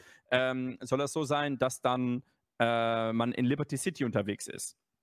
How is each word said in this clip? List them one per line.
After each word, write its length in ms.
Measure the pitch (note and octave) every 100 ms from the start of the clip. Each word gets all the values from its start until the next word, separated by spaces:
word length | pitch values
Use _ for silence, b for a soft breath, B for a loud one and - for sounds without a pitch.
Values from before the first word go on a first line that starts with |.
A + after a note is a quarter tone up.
| B B _
ähm, 480 | B2+ C3 B2+ B2+ A#2+
soll 200 | B2 C3+
das 120 | C#3+
so 120 | D#3+
sein, 340 | C#3+ D3 D3 C3
dass 240 | C3 -
dann, 420 | B2+ B2+ B2 B2 - _ _ _
äh, 520 | A#2 A#2 A2+ A2+ A2+
man 220 | A2+ A#2+
in 100 | -
Liberty 320 | B2 C#3+ D3 C3+
City 300 | - D#3+ B2+
unterwegs 420 | G#2+ G2+ G#2 -
ist. 300 | - - - _ _